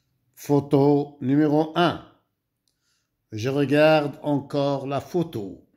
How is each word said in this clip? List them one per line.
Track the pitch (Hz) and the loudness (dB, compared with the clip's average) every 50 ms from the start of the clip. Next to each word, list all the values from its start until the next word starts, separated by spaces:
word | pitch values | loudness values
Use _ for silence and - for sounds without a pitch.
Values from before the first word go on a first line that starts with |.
| _ _ _ _ _ _ _ | _ _ _ _ _ _ _
Photo | - - - 143 143 139 139 - 139 139 143 147 143 147 - - - | -12 -4 0 0 0 0 2 2 4 4 4 4 2 0 -4 -8 -8
numéro | - 127 139 147 156 151 143 151 160 156 160 | -2 0 2 2 2 2 2 0 0 0 0
un. | 170 175 160 110 85 - - _ _ _ _ _ _ _ _ _ _ _ _ _ _ _ _ _ _ _ _ _ _ _ - | 0 0 0 0 -4 -10 -20 _ _ _ _ _ _ _ _ _ _ _ _ _ _ _ _ _ _ _ _ _ _ _ -14
Je | - 107 104 131 | -10 -6 -4 -2
regarde | 135 143 143 127 143 147 151 156 156 156 147 143 139 - - | -2 0 0 2 2 4 4 6 4 4 0 -2 -6 -8 -4
encore | 147 147 139 139 - - 147 139 143 139 139 139 135 | -4 -2 -4 -4 -4 -4 -2 -2 -2 -2 -4 -6 -6
la | 139 135 | -6 -6
photo. | - - - 180 165 165 - 117 101 95 87 - - _ _ | -6 -4 -4 -4 -4 -4 -6 -10 -10 -12 -14 -18 -20 _ _